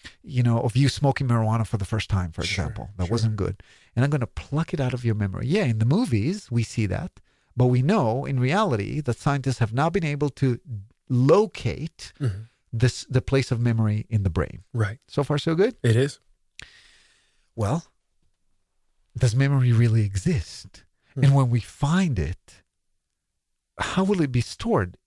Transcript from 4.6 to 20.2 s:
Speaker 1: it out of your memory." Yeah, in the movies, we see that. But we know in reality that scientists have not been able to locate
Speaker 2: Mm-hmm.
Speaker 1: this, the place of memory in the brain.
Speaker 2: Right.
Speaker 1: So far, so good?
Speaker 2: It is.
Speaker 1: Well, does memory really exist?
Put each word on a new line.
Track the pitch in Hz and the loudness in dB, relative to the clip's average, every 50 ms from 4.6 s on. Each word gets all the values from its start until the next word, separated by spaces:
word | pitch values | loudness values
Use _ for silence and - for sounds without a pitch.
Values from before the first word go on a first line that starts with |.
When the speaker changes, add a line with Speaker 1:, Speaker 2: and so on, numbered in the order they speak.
| 165 - - | -4 -2 -4
Speaker 1:
it | 151 | -2
out | 131 127 127 | -2 -2 -2
of | 123 123 | -2 -2
your | 113 107 | 0 0
memory." | 107 101 95 95 - - | 0 -2 -2 -4 -4 -2
Yeah, | 127 175 214 180 | -2 0 0 2
in | 123 110 107 | 0 0 2
the | 113 | 2
movies, | 123 151 220 254 175 120 101 104 151 202 208 - - | 2 2 2 2 2 0 0 0 0 -4 -6 -6 -4
we | 117 120 | -2 -2
see | 110 - - 120 107 | -2 -2 -2 -2 -2
that. | 92 95 - - - - - _ _ _ _ _ _ - | -2 -2 -4 -6 -8 -12 -16 _ _ _ _ _ _ 0
But | 123 127 | 2 2
we | 123 127 123 | 4 4 4
know | 127 156 220 208 127 110 113 135 135 | 2 2 2 2 2 0 0 -2 -4
in | - 135 123 | -4 -2 0
reality | 123 127 165 208 220 175 123 101 101 101 123 151 | 0 0 2 2 0 0 0 -2 -2 -4 -6 -4
that | 151 123 113 - | -4 -4 -4 -2
scientists | - 156 139 139 127 139 123 - | 0 0 0 0 0 -2 -2 0
have | 117 101 110 | -2 -2 0
not | 131 151 170 | 0 0 0
been | 170 202 165 | 0 0 -2
able | 147 143 139 147 139 | -2 -2 -2 -2 -4
to | - - 139 131 117 - - 143 117 101 101 - _ _ _ - | -2 0 0 0 0 -2 -6 -10 -12 -12 -12 -14 _ _ _ -2
locate | 127 120 127 143 165 202 220 196 - - - 110 73 - 156 165 _ - - - - - | 2 4 6 6 6 6 4 2 -2 -6 -6 -6 -4 -6 -8 -10 _ -14 -20 -18 -8 -4
Speaker 2:
Mm-hmm. | 143 113 92 101 113 - _ _ _ _ | -4 -4 -4 -6 -10 -16 _ _ _ _
Speaker 1:
this, | - 113 127 123 - - - - | -2 0 0 0 0 -2 -6 -4
the | 123 127 | -2 -2
place | - - 135 135 135 - | 0 0 0 0 0 0
of | 127 117 | -2 0
memory | 120 120 113 113 110 107 107 107 - - | 0 2 2 2 2 2 0 -2 -2 -2
in | 113 104 | -2 0
the | 98 90 | 0 0
brain. | 80 92 - - - - - _ | 0 0 -2 -2 -6 -14 -14 _
Speaker 2:
Right. | - 117 107 101 110 - _ | -4 -2 -2 -2 -4 -8 _
Speaker 1:
So | _ - 151 | _ -2 -2
far, | 139 - 147 | 0 0 0
so | 143 - 165 160 | -2 0 0 2
good? | 165 202 262 - _ | 2 2 0 0 _
Speaker 2:
It | - 120 110 | 0 2 4
is. | 120 135 143 - - _ _ _ _ _ _ _ - - - - - - _ _ _ _ _ _ _ _ _ _ _ _ _ _ | 4 2 0 -2 -8 _ _ _ _ _ _ _ -20 -20 -20 -20 -20 -20 _ _ _ _ _ _ _ _ _ _ _ _ _ _
Speaker 1:
Well, | 110 107 101 135 170 - _ _ _ _ _ _ _ _ _ _ _ _ _ _ _ _ _ _ _ _ _ _ _ _ _ - - | -4 -2 -2 -2 -2 -6 _ _ _ _ _ _ _ _ _ _ _ _ _ _ _ _ _ _ _ _ _ _ _ _ _ -4 -2
does | 131 117 107 | 0 0 2
memory | 131 139 139 143 135 127 123 | 2 0 2 2 2 2 4
really | 117 113 120 113 110 113 104 | 4 4 4 4 4 2 0
exist? | 98 98 92 | 0 -2 -2